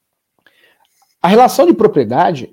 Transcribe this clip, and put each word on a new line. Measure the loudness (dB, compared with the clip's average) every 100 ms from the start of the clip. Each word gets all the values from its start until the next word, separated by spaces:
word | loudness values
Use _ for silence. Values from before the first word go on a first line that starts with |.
| _ _ _ _ _ _ _ _ _ _ _ _
A | 0
relação | 2 2 2 0
de | 0
propriedade | 0 -2 -2 -2 -2 -4 -12